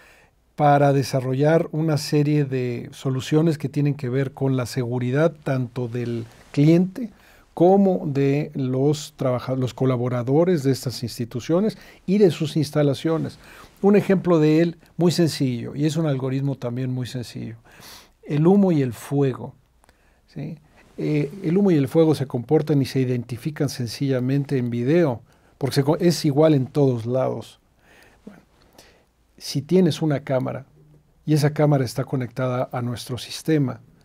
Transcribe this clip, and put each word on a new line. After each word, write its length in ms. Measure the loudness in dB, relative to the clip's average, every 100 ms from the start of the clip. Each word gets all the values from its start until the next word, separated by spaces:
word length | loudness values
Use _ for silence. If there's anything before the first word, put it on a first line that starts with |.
| -20 _ _ _ _
para 400 | 0 2 4 4
desarrollar 720 | 2 0 -4 -2 0 2 2 0
una 260 | -2 0 -2
serie 480 | 0 0 2 2 0
de 420 | -2 -4 -6 -10
soluciones 680 | -8 -4 -4 0 2 2 0
que 100 | -4
tienen 260 | -2 -2
que 140 | -2 -4
ver 240 | -4 -4
con 240 | -4 -2 -2
la 80 |
seguridad 680 | -2 -6 -4 -4 -2 0 0 -2
tanto 440 | -4 -4 -4 -6 -8
del 360 | -6 -6 -6 -10 -18 _
cliente 580 | 2 4 4 2 -4 -12 -12 _ _ _
como 500 | 2 4 6 4 2
de 460 | -2 -2 0 0 -4
los 600 | -6 -4 0 0 0 -6 -6
trabaja-, 400 | -4 -2 -4 -4
los 160 | -4
colaboradores 880 | -2 0 0 -2 -4 0 2 4 2
de 100 | 0
estas 300 | -2 -4 -8
instituciones 760 | -8 -8 -8 -8 -2 0 0 -4 -14 -14
y 140 | -2 4
de 120 | 4
sus 240 | 2 -2
instalaciones. 840 | -2 -2 0 0 0 -2 -2 -4 -10 -20 -20 -20 _
Un 160 | 4 4
ejemplo 420 | 4 0 4 4
de 220 | 6 4
él 180 | 2 -2 _ 0
muy 120 | 0
sencillo, 640 | 2 0 0 -2 -2 -8
y 120 | -2 -2
es 100 | 0
un 80 |
algoritmo 520 | -2 -2 -2 -2 -4 -4
también 340 | -6 -6 -4
muy 160 | -6 -6
sencillo, 500 | -10 -10 -12 -12 -14 _ -20 -20 -20 -20 _
el 220 | -6 2 4
humo 260 | 6 4
y 100 | 2
el 100 | 0
fuego, 640 | -4 -4 0 0 -2 -10 -18 _ _ _ _ _ _ _
¿sí? 320 | -14 -12 -14 _ _ _ -8
Eh, 320 | -4 -2 -2 -6
el 120 | -2 2
humo 140 | 4
y 60 | 4
el 120 | 2
fuego 260 | 4 4
se 120 | 2 -2
comportan 540 | -6 0 0 2 0
y 60 | 2
se 140 | 0
identifican 680 | -2 -2 -6 -8 -8 -4 -4
sencillamente 880 | -4 -8 -4 -2 0 0 0 0 -2
en 100 | -2
video, 540 | -2 0 2 2 -2 -10 _ _ _
porque 200 | -2 0
se 60 |
co-, 160 | 0 2
es 280 | 2 2 0
igual 280 | 4 4
en 120 | 4 2
todos 400 | 2 2 2 -2
lados. 520 | -2 -2 -4 -10 -20 _ _ _ _ _ _ -20
Bueno, 160 | -20 _ _ _ -20 _ _ _ _ _ _
si 240 | -8 -8
tienes 400 | 0 2 2 2
una 180 | -2 -4
cámara 460 | -2 -2 -2 -8 -14 _ _ _ _ _
y 80 | 0
esa 220 | 2 2
cámara 320 | 2 2 2 0
está 180 | -4
conectada 640 | -4 -6 -6 -4 -4 -4 -4
a 120 | -6
nuestro 340 | -6 -8 -10 -10
sistema, 640 | -10 -8 -2 0 0 -4 -16 _